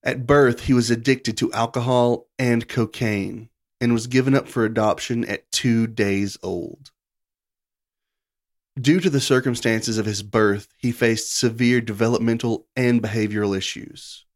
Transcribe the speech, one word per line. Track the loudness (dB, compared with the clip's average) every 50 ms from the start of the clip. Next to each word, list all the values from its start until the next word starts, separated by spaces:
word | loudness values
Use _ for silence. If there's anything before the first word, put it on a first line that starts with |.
| -2
At | -4 -4 -4 0
birth, | 2 4 6 6 4 4 0 0
he | 2 2
was | 4 4 2
addicted | 0 0 2 0 0 0 0 -6 -4 -2
to | -2 -2
alcohol | 0 -2 -2 -2 -2 -4 -2 2 2 4 4 2 2 -2 -4 _ _ -2
and | 0 2 2 0 0 -4
cocaine | -2 -2 -2 -2 -2 -4 -2 -2 -2 -2 -4 -4 -8 -12 -14 -18 _ _ _ _ _ _
and | 0 0 0
was | 0 -2 0
given | 0 0 2 4 2
up | 2 0 -2
for | -2 -2 0
adoption | 0 0 0 0 0 0 -2 -4 -6 -4 -4 -4
at | -4 -6 -8 _ _
two | -8 -2 0 2 2 2 0 -2
days | 0 -2 0 0 2 0 -2 -2 -6 -8
old. | -8 -8 -6 -6 -8 -10 -14 _ -20 -20 _ _ _ _ _ _ _ _ _ _ _ _ _ _ _ _ _ _ _ _ _ _ _ _ _ _ _ _ _ _ _ _ _ _ _ _ _ -2
Due | 2 2 2 4
to | 2 2
the | 0 0
circumstances | 2 2 2 2 2 0 -4 0 0 0 0 0 -2 -2 -4 -2
of | -2
his | -4 -4 -6 -8
birth, | -2 2 4 4 4 2 0 -6 _ _ _
he | -4 -4
faced | -2 2 2 2 2 0 -4 -6 -4 0
severe | 0 0 0 2 2 2 2 2
developmental | 0 -2 -2 -2 0 0 0 0 0 0 0 0 -2 -4 -4 -4 _ _ _
and | 0 0 2 2 2
behavioral | 0 -2 -2 -2 -2 -2 -2 -2 -2 0 -2 -2
issues. | -4 -6 -10 -10 -14 -16 -20 -20 -20 -20 -20 -20 _ _ _